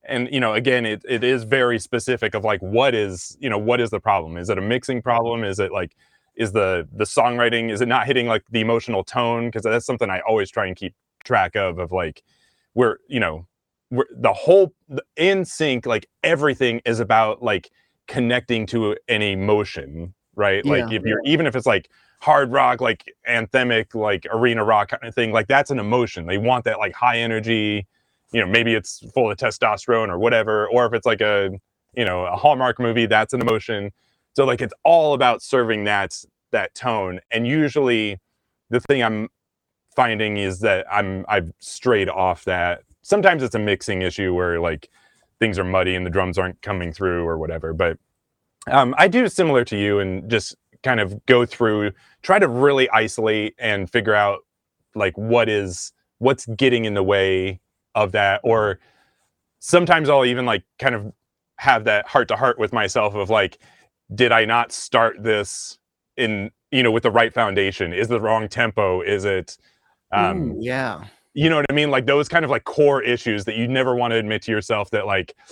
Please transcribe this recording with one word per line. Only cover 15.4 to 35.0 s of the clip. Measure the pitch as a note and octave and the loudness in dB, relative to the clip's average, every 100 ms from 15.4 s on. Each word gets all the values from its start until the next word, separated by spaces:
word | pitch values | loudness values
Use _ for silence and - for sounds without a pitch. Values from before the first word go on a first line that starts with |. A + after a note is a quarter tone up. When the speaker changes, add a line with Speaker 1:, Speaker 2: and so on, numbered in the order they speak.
| F3 | -2
Speaker 1:
sync, | - D#3 B2+ B2 | -4 -2 -2 -2
like, | A2 - - | -4 -4 -4
everything | D#3 E3 D3 B2+ B2+ A#2 | 0 2 0 2 0 -2
is | A#2+ A#2 | -2 -2
about, | G#2 A2+ A2 G#2 | 2 2 2 0
like, | A#2+ F#2+ - _ _ _ - | -2 -4 -6 _ _ _ -10
connecting | - A#2+ B2 B2 A#2 G#2+ | -4 0 0 0 -4 -2
to | A#2 G#2+ G#2+ - | -2 -2 -4 -2
an | A2 | -2
emotion, | G#2 F#2+ G2+ G#2+ G2+ - C#2 D#2 E2+ - _ - | 0 -2 0 0 0 -8 -12 -14 -14 -16 _ -2
right? | G2+ G2 C#3+ | 0 0 0
Like, | C3+ | 0
Speaker 2:
Yeah. | A#2 | 0
Speaker 1:
if | A2 | -4
you're, | G2+ A2 | -2 -2
even | C3+ D#3 D#3 | 0 0 0
if | B2 | -2
it's, | B2 | 0
like, | G2+ - _ _ _ | 0 -2 _ _ _
hard | - C#3+ C3 | 2 4 4
rock, | C3+ B2+ A#2+ | 2 2 2
like, | B2 A2 - - - | -2 -4 -8 -14 -2
anthemic, | A#2+ A2+ C3 B2 A2+ - | -2 0 0 2 0 0
like, | A2+ G#2+ G2 - | -4 -2 -2 -2
arena | A2+ B2 A#2 | 0 2 2
rock | G#2+ G#2+ G2+ | 2 2 2
kind | - | -6
of | A#2 | -6
thing, | A#2 A2+ | -2 0
like, | A2 G#2+ | 0 2
that's | C3+ C#3+ | 2 2
an | C3+ | -4
emotion. | G#2 B2 A#2 F#2 E2 | -2 0 -2 -6 -6
They | G2 | -2
want | A2+ B2+ A#2+ | 0 0 -2
that, | G2+ | -4
like, | G#2 | -6
high | - B2 A#2 | -2 0 0
energy, | A#2 A2+ A2 A2+ G#2+ G#2 G2 _ _ _ _ | -2 -4 -2 -2 0 -4 -8 _ _ _ _
you | A#2 | -2
know, | F#2 | 2
maybe | A2+ A#2 | 2 2
it's | A2 - - A2 | 0 -4 -16 -6
full | C3+ A2+ | 0 0
of | G2+ | 0
testosterone | B2 - A2+ G2+ - A#2 G#2+ | -4 0 0 0 0 0 0
or | F2 | 0
whatever, | A2+ A#2 A2 G#2+ G#2+ | 2 2 2 0 2
or | A#2+ A#2 | 2 2
if | |
it's, | A2+ B2 | 0 0
like, | G#2+ | 0
a, | G#2+ G2+ G2 F#2+ _ _ _ | 2 2 0 -6 _ _ _
you | - | -4
know, | G#2+ F2+ F2+ | -2 -2 -4
a | F#2+ | 2
Hallmark | D3 C3+ B2+ A2+ | 2 4 0 0
movie, | A#2+ A#2 A2 | -2 0 2
that's | G#2+ A2 | 2 2
an | B2+ | -2
emotion. | A#2 A2 - G#2+ G2+ - _ _ _ - | -2 -2 -2 -8 -8 -14 _ _ _ 0
So, | |
like, | C3+ B2+ | 2 2
it's | A#2+ - | -4 -2
all | - E3+ | 4 4